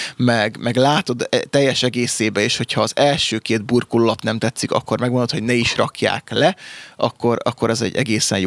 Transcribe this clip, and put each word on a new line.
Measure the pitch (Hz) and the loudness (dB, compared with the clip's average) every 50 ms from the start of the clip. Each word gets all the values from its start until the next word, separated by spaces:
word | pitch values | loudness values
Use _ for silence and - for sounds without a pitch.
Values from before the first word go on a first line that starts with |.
| - - - | -8 -8 -4
meg, | - 127 123 117 113 104 110 107 - | 0 2 2 4 4 2 0 -2 -4
meg | - 117 117 | -4 -2 2
látod, | 123 127 139 147 151 - - 123 120 - - | 4 4 4 4 2 0 -2 -4 -4 -2 0
e, | - 127 | 0 0
teljes | - - - 143 139 135 123 - - | 0 2 0 2 2 2 2 2 0
egészébe, | 127 113 123 120 117 - - 113 110 101 101 104 | 0 0 0 -2 -2 -2 0 0 0 0 0 0
és | - - | 0 0
hogyha | - 131 - - - 110 | -2 -4 -4 0 0 0
az | 110 - | 0 2
első | - 135 143 139 131 - - 110 110 | 2 2 2 2 2 0 -2 -2 -4
két | - - 110 113 104 | -2 -2 -2 -2 0
burkolólap | 110 117 120 113 - - 117 117 113 107 - - | 2 0 0 0 2 2 2 2 2 2 0 -2
nem | 113 110 113 | -4 -4 -2
tetszik, | 104 110 - - - - - | -2 -4 -4 -2 -4 -2 -2
akkor | - - - - - | -2 -2 -2 -4 -2
megmondod, | 120 123 120 127 123 120 | -2 0 0 0 -2 -2
hogy | - - 107 | -2 -4 -2
ne | 117 123 | 0 0
is | 120 117 110 - | 0 0 0 0
rakják | - 110 - - - - 107 92 110 - - | 0 -2 -2 -2 0 0 0 0 -2 -6 -6
le, | - 107 131 165 190 - - - - - - - - | -2 2 2 2 2 0 -8 -18 -18 -18 -20 -18 -8
akkor, | - - 120 - - - 120 117 - - | -2 -2 -2 -2 0 0 0 0 0 0
akkor | - 120 - - 113 | -2 -4 -2 0 0
az | 113 113 117 | 0 0 -2
egy | 98 - | -2 0
egészen | - 127 117 110 107 - - - 98 | -2 0 0 0 0 0 0 0 0
jó | 95 | 0